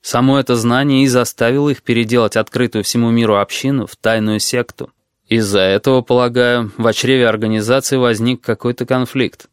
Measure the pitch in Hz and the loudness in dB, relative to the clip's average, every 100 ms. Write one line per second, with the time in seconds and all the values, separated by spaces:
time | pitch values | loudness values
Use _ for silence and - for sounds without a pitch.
0 | - 120 127 139 127 120 117 123 143 135 | -2 0 2 2 2 0 2 0 2 2
1 | 135 123 117 - 117 135 143 139 - 117 | 2 2 0 -2 0 0 0 -2 -2 -2
2 | 110 120 107 110 110 123 123 107 98 120 | 2 2 2 0 -4 -2 -2 -2 -2 0
3 | 117 117 113 101 101 - 135 139 101 - | 2 2 2 2 0 -4 -4 -4 -6 -4
4 | 110 113 107 107 - 123 120 - - _ | -2 0 0 -2 -2 -4 -4 -10 -18 _
5 | _ _ _ 113 104 101 95 98 135 131 | _ _ _ -2 0 2 2 2 2 0
6 | 120 123 123 120 123 120 110 101 113 107 | 2 0 2 0 0 0 -4 -2 -2 0
7 | 120 131 120 110 110 110 107 131 - 135 | 0 2 2 0 -2 -2 0 -2 0 0
8 | 123 110 117 127 - 110 123 120 120 127 | 0 0 -2 -4 -4 -4 -4 -6 -4 -2
9 | 123 135 117 - - | -2 -2 -4 -6 -20